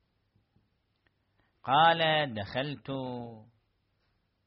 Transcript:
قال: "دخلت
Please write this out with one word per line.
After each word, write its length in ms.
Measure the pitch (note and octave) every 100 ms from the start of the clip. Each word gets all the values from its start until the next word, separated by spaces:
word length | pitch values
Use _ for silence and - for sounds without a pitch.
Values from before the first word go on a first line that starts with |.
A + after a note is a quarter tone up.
| _ _ _ _ _ _ _ _ _ _ _ _ _ _ _ _
قال: 680 | - C#3 E3 E3 D#3+ D#3 C#3+
"دخلت 560 | G#2+ G2 B2 C#3+ C#3+ - C3+ B2+ B2 A#2+ A2+ A2 _ _ _ _ _ _ _ _ _